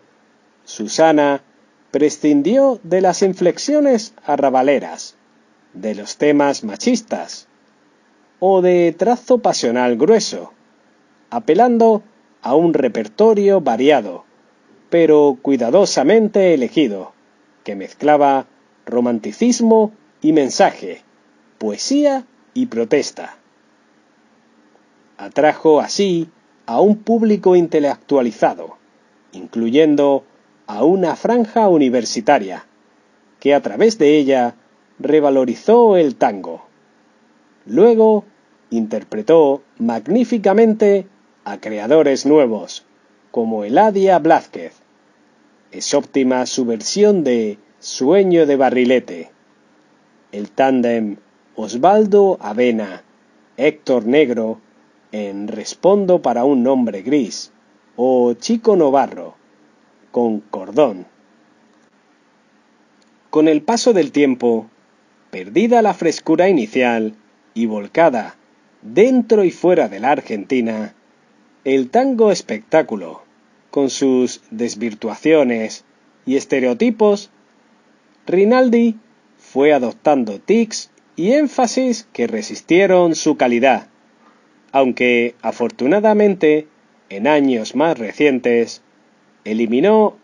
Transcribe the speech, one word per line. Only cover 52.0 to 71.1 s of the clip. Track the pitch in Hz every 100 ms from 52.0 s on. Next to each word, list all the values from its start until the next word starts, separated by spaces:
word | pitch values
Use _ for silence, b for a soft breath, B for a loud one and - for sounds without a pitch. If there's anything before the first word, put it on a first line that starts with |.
| 214 202 196 -
Avena, | 107 110 123 110 101 90 _ _ _ _ _ -
Héctor | 147 147 - 123 110
Negro, | 147 131 117 110 - _ _ _ _ _
en | 107 101 98 107
Respondo | 107 - - 175 208 185 175
para | 131 117 135
un | 135
nombre | 123 131 117 98
gris, | 117 147 104 - - _ _ _ _ -
o | 127 127 123
Chico | 117 - 233 226 190
Novarro, | 143 135 117 87 82 - _ _ _ _ _ _ _
con | 120 117 104
Cordón. | - 101 95 117 135 95 90 _ _ _ _ _ _ _ _ _ _ _ _ _ _ _ _ _ _ _ _ _ -
Con | 156 156
el | 151
paso | - 233 247
del | 202 139
tiempo, | 143 139 127 120 113 107 _ _ _ _ _ _
perdida | 185 185 190 226 240
la | 208
frescura | 185 165 - - 160 185
inicial | 165 107 131 123 113 107 107 _ _ _
y | 113 113
volcada | 107 101 - 170 117 101 - _ _ _ _
dentro | 107 123 247 254 220 214
y | 185
fuera | - 170 175 113
de | 98
la | 123
Argentina, | 143 - 107 92 131 113 110 104 _ _